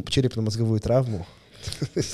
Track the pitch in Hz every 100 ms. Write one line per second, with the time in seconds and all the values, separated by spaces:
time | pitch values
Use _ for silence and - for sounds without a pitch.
0 | - 139 131 113 110 107 113 110 107 123
1 | 123 101 87 - - - - - - -
2 | -